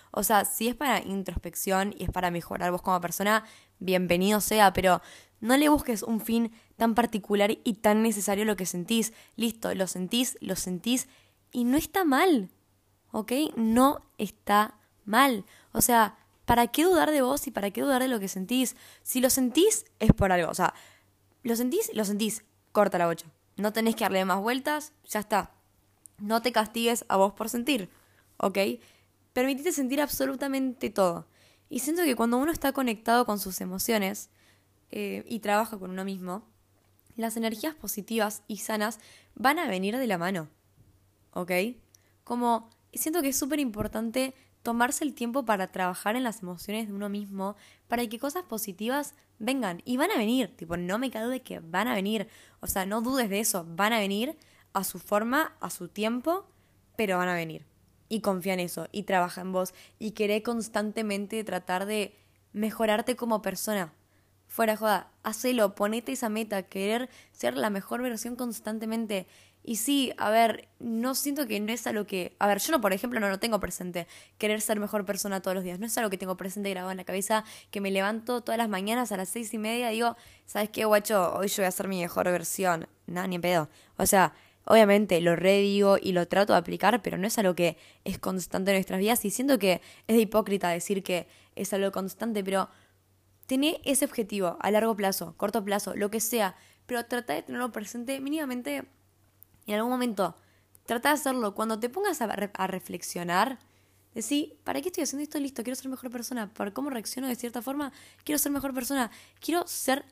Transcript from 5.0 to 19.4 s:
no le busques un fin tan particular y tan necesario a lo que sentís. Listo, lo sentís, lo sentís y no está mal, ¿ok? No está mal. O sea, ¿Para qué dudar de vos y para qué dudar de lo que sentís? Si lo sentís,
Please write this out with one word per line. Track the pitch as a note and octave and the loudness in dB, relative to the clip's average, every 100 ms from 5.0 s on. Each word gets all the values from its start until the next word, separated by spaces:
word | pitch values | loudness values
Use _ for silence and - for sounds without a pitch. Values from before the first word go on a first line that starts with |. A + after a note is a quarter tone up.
| - - - - | 0 -20 -20 -6
no | A3 C4+ | 2 4
le | D4 | 6
busques | - - G#3+ | 4 2 -4
un | - A3 | -2 -4
fin | A3 A3+ A3+ - _ - | 0 0 0 -4 _ 0
tan | A#3 | 2
particular | A3+ A3+ G#3 - G3+ G3+ A3 | 2 2 0 0 2 2 2
y | B3 | -2
tan | G3+ G#3+ G#3+ | 0 4 4
necesario | A3+ G3+ G3 G3 | 4 0 0 0
a | A3 | 0
lo | F#3+ | -2
que | F3+ | -2
sentís. | F3+ E3+ A3+ A3 - - - | -4 0 0 0 -4 -16 -4
Listo, | A3+ A3+ F#3 | -2 -2 -4
lo | F#3 F#3 | -2 -2
sentís, | F#3 F3+ A#3+ B3+ - | -4 -2 0 0 -4
lo | G3 F#3 | -6 -4
sentís | F#3 F3+ A3+ B3 - - _ _ _ | -4 -4 -2 -2 -2 -14 _ _ _
y | B3 | -2
no | A#3+ C#4+ | 2 2
está | - G4 | 0 0
mal, | E4+ C4 F#4+ C4+ F#3 _ _ _ _ _ _ | 2 4 4 4 2 _ _ _ _ _ _
¿ok? | - G3+ B3+ D4+ - | -6 -2 0 0 0
No | A3 A#3 C4+ D4+ - - | 2 6 6 4 -6 -8
está | G3+ - - G#3 G#3+ - _ _ | -8 -6 2 4 4 -2 _ _
mal. | G#3 A3+ C#4 G#3+ - - _ | 0 4 6 4 -6 -18 _
O | A#3 | 0
sea, | - A#3 A3 - _ _ - | 4 6 4 0 _ _ 2
¿Para | A#3+ A#3+ | 4 4
qué | - | 4
dudar | F4 E4+ D4 | 6 6 6
de | D4+ | 4
vos | B3 C#4+ - | 2 0 -2
y | |
para | G#3+ G3+ | -2 -2
qué | G#3+ | 0
dudar | C#4 B3+ | 2 2
de | C4 | 2
lo | A#3 | -2
que | F#3+ | -4
sentís? | F#3+ F#3 B3 B3 - - - | -6 -2 0 0 -2 -16 -16
Si | - B3+ | -6 2
lo | B3+ | 4
sentís, | C4 | 4